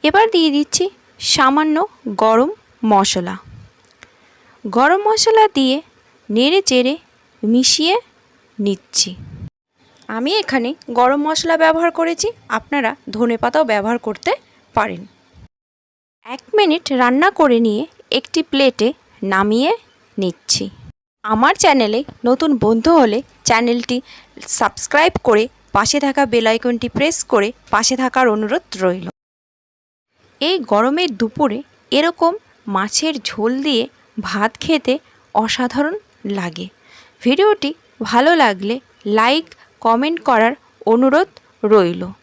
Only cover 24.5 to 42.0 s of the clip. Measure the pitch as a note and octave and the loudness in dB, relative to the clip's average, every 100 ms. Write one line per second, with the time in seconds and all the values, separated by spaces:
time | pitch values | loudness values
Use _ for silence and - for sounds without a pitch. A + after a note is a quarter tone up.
24.5 | - G#3+ - - C#4+ E4 - - G#3+ A#3 | -4 -2 -4 -2 2 2 0 0 2 0
25.5 | _ _ G3+ A3 C#4+ C#4 C4+ C4+ A#3 A3+ | _ _ -2 0 0 -2 0 0 2 0
26.5 | A3+ B3 A#3+ A#3+ A3+ C#4+ E4+ - A3+ G3+ | 0 -2 -4 -4 -2 -2 -2 -2 0 0
27.5 | - _ G#3+ A3+ B3+ B3+ B3+ B3+ G#3+ G#3+ | -6 _ -2 -2 -2 -2 2 2 0 -2
28.5 | D4 _ F#3+ F#3 F3+ F3 - _ _ _ | -4 _ -4 -2 -2 -8 -16 _ _ _
29.5 | _ _ _ _ _ _ _ _ _ D4 | _ _ _ _ _ _ _ _ _ -4
30.5 | F#4 A#3+ G#3 A#3+ D4+ F4+ G#3 A3+ - D4 | -4 0 0 2 0 -2 -2 -6 -2 -2
31.5 | G#3+ D4 _ _ C4+ D#4+ E4 E4 G#4 _ | -2 -12 _ _ 0 0 0 -2 -2 _
32.5 | _ - G3 G3+ - D#4 D4 - - A3 | _ -6 -4 -2 -2 -4 -4 -8 -4 -4
33.5 | B3+ D4 B3+ B3 _ _ - F3+ G3 G#3 | -2 -2 -2 -4 _ _ -12 -8 -4 -4
34.5 | - - D#4+ - C#4 _ _ _ - A3 | -4 -2 -2 0 -4 _ _ _ -4 -2
35.5 | - B3+ B3+ D4 G4+ _ _ G#3 G3 F3 | -2 -4 -2 -2 -4 _ _ -8 -6 -8
36.5 | E3 F#3 _ _ - - _ A#3+ C#4+ G4+ | -10 -16 _ _ -20 -20 _ -2 2 2
37.5 | G#4 C#4 D#4+ _ _ A3 A#3+ C#4+ E4+ B3 | 2 -2 -8 _ _ -2 2 4 4 2
38.5 | G3 G3 B3 _ _ G3+ G#3+ A3+ D4 D#4+ | 0 -6 -6 _ _ -2 0 2 0 -2
39.5 | - _ _ A3+ A#3 C#4+ E4 - A#3 A3+ | -18 _ _ 0 0 0 -2 0 2 2
40.5 | C#4+ _ _ - A3+ C4 C#4+ - - _ | 0 _ _ 0 2 4 2 0 -6 _
41.5 | _ G#3+ G#3+ F3 F3 | _ 2 4 4 -2